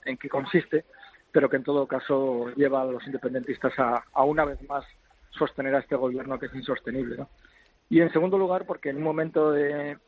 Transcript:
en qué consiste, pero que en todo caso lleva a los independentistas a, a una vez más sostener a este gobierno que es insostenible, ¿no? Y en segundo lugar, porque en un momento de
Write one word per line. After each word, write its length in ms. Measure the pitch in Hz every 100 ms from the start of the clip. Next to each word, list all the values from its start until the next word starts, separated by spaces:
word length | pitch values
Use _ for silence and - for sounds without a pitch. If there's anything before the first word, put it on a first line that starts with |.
en 140 | 135 131
qué 100 | 143
consiste, 560 | - 135 175 - 156 - - - - _
pero 180 | 160 135
que 80 | 135
en 60 |
todo 220 | 131 143 131
caso 640 | 131 - 139 135 120 120 123
lleva 260 | 143 135
a 40 | 131
los 200 | 123 -
independentistas 720 | 131 127 127 123 131 131 -
a, 260 | 123 120 -
a 100 | 143
una 200 | 135 156
vez 140 | 147 135 -
más 160 | 139 - _ _ _ _
sostener 460 | - 147 - 135 135
a 40 |
este 160 | - 127
gobierno 440 | 127 127 131 127
que 80 | -
es 80 | 131
insostenible, 640 | 123 123 - 127 120 120
¿no? 120 | - _ _ _ _ _ _
Y 120 | 165
en 100 | 170
segundo 260 | 160 180 190
lugar, 280 | 185 180 185
porque 240 | 175 147
en 80 | 139
un 60 |
momento 480 | 156 156 160 160 151
de 460 | 147 143 147 143 147